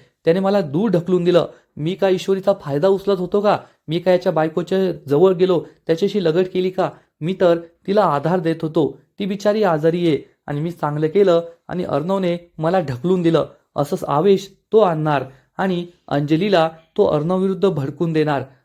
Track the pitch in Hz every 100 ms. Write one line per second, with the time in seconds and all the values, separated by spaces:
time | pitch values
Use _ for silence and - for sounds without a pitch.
0 | _ _ 160 180 190 202 151 151 226 175
1 | 170 180 175 170 - - _ - 156 190
2 | 196 185 - 190 196 196 143 147 190 196
3 | 202 185 175 202 196 147 - _ - 170
4 | 185 180 185 160 160 170 165 190 185 156
5 | 135 143 190 175 180 170 - _ - 165
6 | 196 208 165 170 190 185 185 185 156 -
7 | _ - 156 190 180 170 170 _ - 202
8 | 180 143 160 180 165 160 160 160 135 -
9 | _ - 196 202 208 214 196 156 165 175
10 | 170 139 - _ - 143 170 - 151 147
11 | 156 196 190 170 170 - - 180 - 143
12 | 175 196 180 175 - - 160 185 139 123
13 | 175 185 165 156 139 - _ - 143 185
14 | - 143 202 190 - _ _ 214 190 156
15 | 151 139 131 - _ - 190 175 170 _
16 | - 143 147 160 208 175 160 160 _ -
17 | 196 151 160 185 190 180 190 151 135 131
18 | 170 156 151 139 123 _